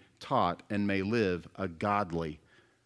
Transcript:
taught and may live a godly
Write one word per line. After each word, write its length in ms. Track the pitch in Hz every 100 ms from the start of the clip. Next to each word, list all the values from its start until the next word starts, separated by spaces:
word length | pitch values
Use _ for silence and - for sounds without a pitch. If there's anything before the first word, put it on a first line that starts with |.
| - -
taught 460 | - 131 90 85 -
and 140 | 104
may 180 | 101 98
live 440 | 95 117 101 87 -
a 140 | - 95
godly 720 | 82 104 101 98 85 80 78 _ - _ _